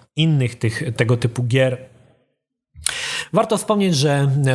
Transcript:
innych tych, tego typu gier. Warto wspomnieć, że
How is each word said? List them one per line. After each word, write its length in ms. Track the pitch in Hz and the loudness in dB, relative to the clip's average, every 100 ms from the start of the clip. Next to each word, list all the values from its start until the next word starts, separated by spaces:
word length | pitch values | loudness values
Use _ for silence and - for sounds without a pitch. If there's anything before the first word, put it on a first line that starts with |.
| - - | -8 0
innych 420 | 160 151 123 - | 2 2 0 -2
tych, 240 | 113 - - 113 | -4 -2 -4 0
tego 200 | 117 120 | 0 2
typu 260 | 117 - | 0 -2
gier. 360 | 123 131 131 123 - - _ _ _ _ _ _ _ - - - - - - | 0 2 0 -2 -10 -20 _ _ _ _ _ _ _ -10 -8 -8 -8 -8 -2
Warto 240 | 180 226 214 | -2 0 0
wspomnieć, 400 | - 208 196 151 | 0 0 2 2
że 340 | 147 143 139 135 135 | 2 2 2 2 2